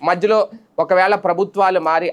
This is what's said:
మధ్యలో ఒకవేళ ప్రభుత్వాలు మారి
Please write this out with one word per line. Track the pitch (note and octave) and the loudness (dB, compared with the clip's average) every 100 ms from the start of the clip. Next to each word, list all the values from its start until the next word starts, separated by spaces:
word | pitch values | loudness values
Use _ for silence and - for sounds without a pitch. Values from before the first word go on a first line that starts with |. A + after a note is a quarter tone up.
మధ్యలో | D#3 F3+ G#3 G#3+ - - _ - | -2 0 0 0 -2 -6 _ -4
ఒకవేళ | E3 F#3 F#3+ G3+ | 0 2 2 0
ప్రభుత్వాలు | F3+ F3 G3 G3 F#3+ F#3 | 0 -2 -2 0 0 0
మారి | D#3+ E3 F3 | 0 -2 -2